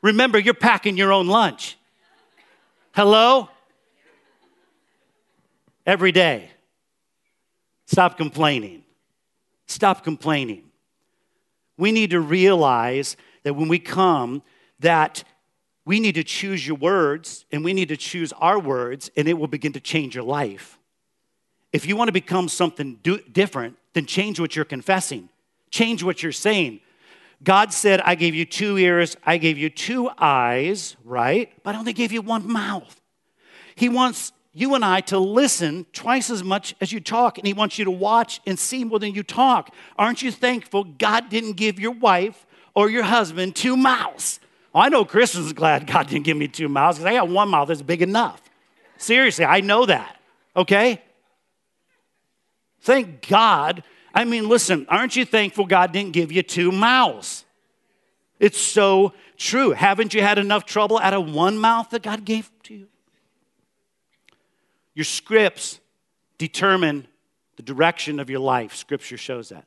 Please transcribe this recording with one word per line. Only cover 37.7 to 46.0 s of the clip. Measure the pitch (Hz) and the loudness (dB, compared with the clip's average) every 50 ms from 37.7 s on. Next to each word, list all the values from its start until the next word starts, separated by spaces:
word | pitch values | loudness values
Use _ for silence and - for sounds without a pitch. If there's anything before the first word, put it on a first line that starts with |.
| - - | -2 -4
you | 208 | -4
to | 190 | -4
watch | 185 180 196 208 220 233 226 - - - _ | -2 -2 0 2 2 2 2 0 -6 -12 _
and | 196 185 175 | -8 -6 -4
see | - - 247 262 247 | -4 -6 -4 -6 -6
more | 226 220 214 | -4 -4 -4
than | 208 208 196 | -4 -4 -6
you | 202 | -8
talk. | 202 - - 226 254 262 247 175 - - _ - - - - | -10 -8 0 2 2 4 4 2 0 -6 _ -20 -20 -16 -2
Aren't | - 202 226 240 - | -2 0 0 0 -4
you | 262 254 | -6 -8
thankful | - - - 247 247 233 - - - 196 202 | -4 -2 -2 -2 -2 -2 -6 -4 -4 -4 -4
God | 175 143 131 220 214 214 233 240 226 | -4 -6 -2 0 0 0 0 -2 -2
didn't | 208 226 233 214 | -6 -6 -6 -6
give | 202 175 214 214 196 185 | -6 -2 -2 -4 -2 -4
your | 196 226 | -6 -8
wife | 262 226 247 220 185 180 185 220 - _ _ _ _ _ _ _ _ | -6 0 4 4 4 4 2 -2 -6 _ _ _ _ _ _ _ _
or | 202 208 214 | 2 2 2
your | 220 240 220 | 2 0 0
husband | 180 226 240 214 160 160 175 185 190 - | 2 2 2 0 0 -4 -6 -6 -6 -4
two | - - 254 254 | -2 -2 0 2
mouths? | 262 262 262 254 240 - - - - - - - - _ _ _ _ _ _ _ | 2 2 2 2 0 -2 -8 -8 -8 -8 -8 -8 -10 _ _ _ _ _ _ _
Oh, | 151 | 4
I | 208 277 | 4 4
know | - 254 208 | 4 2 2
Chris | 160 - 208 240 - - | 2 4 2 2 2 0
is | 180 160 151 | -6 -6 -8
glad | 160 - 165 156 151 143 147 | -4 0 2 2 2 2 0
God | 131 - 175 | 0 0 0